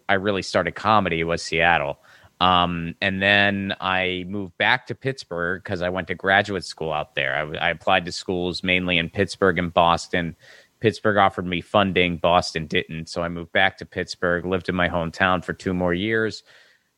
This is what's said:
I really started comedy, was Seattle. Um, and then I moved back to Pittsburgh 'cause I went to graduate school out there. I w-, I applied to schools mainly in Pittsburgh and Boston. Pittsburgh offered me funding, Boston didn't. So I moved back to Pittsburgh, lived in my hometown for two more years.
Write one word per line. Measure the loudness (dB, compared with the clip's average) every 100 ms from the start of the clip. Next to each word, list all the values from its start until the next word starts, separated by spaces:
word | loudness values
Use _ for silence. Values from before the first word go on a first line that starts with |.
| 0
I | 0
really | 0 -2
started | 0 0 0 -2
comedy, | 2 2 2 0
was | 0 -2
Seattle. | -2 2 4 4 0 -6 _ -20 -12 0
Um, | 4 4 2 -2 -6 -4
and | -4 0
then | 4 6 4 2 -4 -4
I | -2 0 -2 -4 -6
moved | -8 -8 -2
back | 2 2 -2
to | -8
Pittsburgh | -8 -8 -8 -4 -4 -4
'cause | -6 -4
I | -2
went | -4 -6
to | -4
graduate | 2 4 2 -4 -8
school | -8 -4
out | -4 -4 -4
there. | -2 -2
I |
w-, | -4 -4
I | -4
applied | -2 0 0 0
to |
schools | -6 -6 -4 -4 -2
mainly | 0 0 2 0
in | 0
Pittsburgh | -2 -2 0 0 2
and | 0
Boston. | 2 4 2 -2 -4 -4 -8 -18 -20 _ _
Pittsburgh | -2 0 2 4
offered | 4 2 -4
me | -4
funding, | 0 2 4 4 2 2
Boston | 4 4 2 -4 -4
didn't. | -4 -4 -8 -10
So | -6
I | -6
moved | -8 -4
back | 0 0 -2
to | -10
Pittsburgh, | -8 -8 -2 0 0 0
lived | -2 -2
in | 0
my | 0
hometown | 0 -4 0 0 0 -2
for |
two | -6 -4
more | -2 0
years. | 0 -2 -2 -2 -6 -16 -20 _ _ _